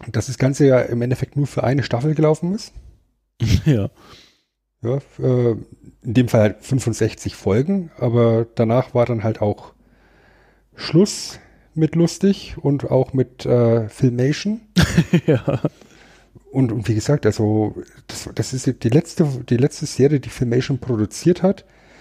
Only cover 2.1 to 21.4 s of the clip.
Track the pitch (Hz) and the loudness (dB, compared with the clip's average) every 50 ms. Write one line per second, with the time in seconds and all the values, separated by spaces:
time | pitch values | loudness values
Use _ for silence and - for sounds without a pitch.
2.1 | 151 151 156 151 156 - 170 175 196 226 - - - - - - - _ _ _ | 0 2 2 2 2 0 -2 -6 -6 -6 -8 -14 -20 -20 -20 -20 -20 _ _ _
3.1 | _ _ _ _ _ - 120 101 92 - - 160 135 104 98 - _ _ - - | _ _ _ _ _ -4 0 2 2 2 4 2 2 2 0 -4 _ _ -20 -20
4.1 | - - - _ _ _ _ _ _ _ _ _ _ _ 110 120 131 139 - _ | -20 -20 -20 _ _ _ _ _ _ _ _ _ _ _ -6 -4 -4 -4 -6 _
5.1 | _ - 131 127 127 123 120 117 110 - - - - _ - - - _ - 113 | _ -4 -2 0 0 2 2 0 0 -2 -6 -16 -20 _ -20 -20 -20 _ -6 0
6.1 | 104 127 123 113 - 113 104 104 - - - - 139 127 - 117 107 - 113 113 | 2 2 2 4 4 4 4 4 0 -2 -6 -2 -2 -2 -2 -2 -2 -2 -2 -2
7.1 | - - - - - - - 101 98 120 143 185 196 196 170 160 - - 123 117 | -4 -6 -10 -12 -10 -6 -2 0 0 0 0 0 -2 -4 -4 -8 -8 -4 -4 0
8.1 | 117 120 117 117 113 113 117 - - - 117 110 117 131 - - - 123 120 120 | 2 2 4 4 2 0 -2 -2 -2 -2 0 2 2 0 0 0 0 0 0 0
9.1 | 120 110 95 110 107 - 107 104 101 - - - _ _ _ _ _ _ _ _ | 0 -2 -2 -4 -2 -2 -2 -2 -2 -4 -8 -20 _ _ _ _ _ _ _ _
10.1 | _ _ _ _ _ _ _ _ _ _ _ _ _ - - - - 170 208 - | _ _ _ _ _ _ _ _ _ _ _ _ _ -12 -6 2 4 4 4 2
11.1 | - - - - - - - _ _ _ _ _ - 156 160 151 - 165 170 165 | 0 -8 -12 -12 -14 -18 -20 _ _ _ _ _ -2 0 0 2 2 2 2 2
12.1 | - - 190 202 190 - - - - - - 139 143 135 - - 131 131 123 - | 0 2 2 2 2 0 -4 -14 -10 -4 -2 -2 -2 -2 -2 0 2 0 0 0
13.1 | - 131 127 - - - - 131 123 120 117 117 117 117 110 104 - - 131 123 | 0 -2 -2 -2 -4 -8 -2 0 2 2 4 4 2 2 0 -4 -4 0 0 0
14.1 | 120 120 127 143 151 - - 202 214 - - _ - 180 - - - 180 - - | 2 2 0 0 0 -2 -2 -4 -6 -6 -6 _ 2 2 2 4 4 2 2 2
15.1 | 185 156 - 160 139 120 - 147 143 - - 147 _ _ - _ _ - - - | 2 0 2 2 0 0 0 -2 -2 -2 -2 -6 _ _ -20 _ _ -20 -20 -20
16.1 | - _ _ _ - - _ - - 135 131 113 104 123 104 - 110 107 - - | -20 _ _ _ -20 -20 _ -6 -2 0 0 0 0 -4 -2 -2 -2 -2 0 0
17.1 | 147 143 - 107 - - 107 107 110 107 107 107 - - - - - - - - | 0 0 0 0 0 0 0 0 2 0 0 -2 -4 -8 -16 -16 -20 -20 -20 -16
18.1 | - - - - - - 113 - 131 127 - 135 120 - - 113 120 165 - - | -14 -12 -12 -10 -6 -6 -6 -6 -6 -4 -4 -4 -4 -2 0 2 2 2 2 0
19.1 | - - 160 143 131 120 - - 123 120 139 147 - - 151 - - - 143 143 | -2 -2 0 0 -2 -6 -4 -2 0 0 0 0 -2 -4 -10 -6 -2 0 2 2
20.1 | 151 131 - 113 - - 131 117 120 131 - - 135 120 - 127 120 107 107 - | 2 0 -2 -4 -8 -6 -2 0 0 -2 0 -2 -4 -4 -4 -4 -2 -2 -2 -2
21.1 | - - - 170 180 - | -4 -2 0 0 2 2